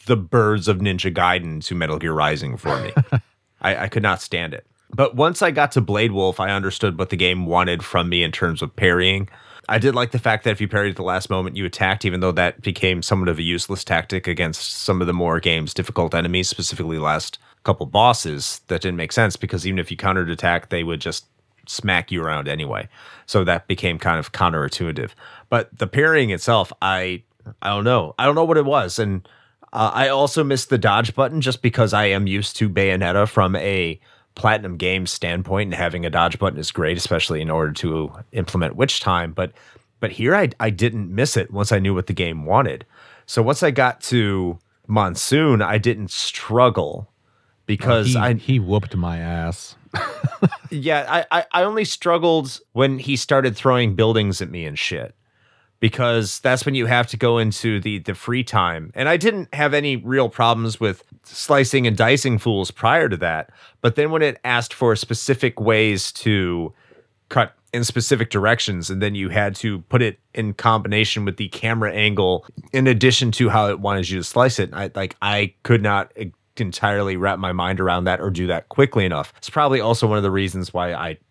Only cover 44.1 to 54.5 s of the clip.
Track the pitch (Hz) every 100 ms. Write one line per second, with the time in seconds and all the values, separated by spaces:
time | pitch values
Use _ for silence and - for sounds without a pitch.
44.1 | 123 104 98 90 85 _ _ - 107 95
45.1 | 90 - 143 156 117 92 107 120 107 98
46.1 | - - - - 113 123 98 76 - 104
47.1 | _ _ _ _ _ - 107 127 117 107
48.1 | 123 123 113 - 131 92 104 101 92 87
49.1 | 85 85 85 82 87 - - _ - 587
50.1 | 605 - - - - - 151 139 151 -
51.1 | 165 - 170 160 175 196 220 208 - 175
52.1 | 170 170 160 135 - _ 117 135 131 127
53.1 | 131 - 139 131 104 135 123 117 95 110
54.1 | 110 101 90 92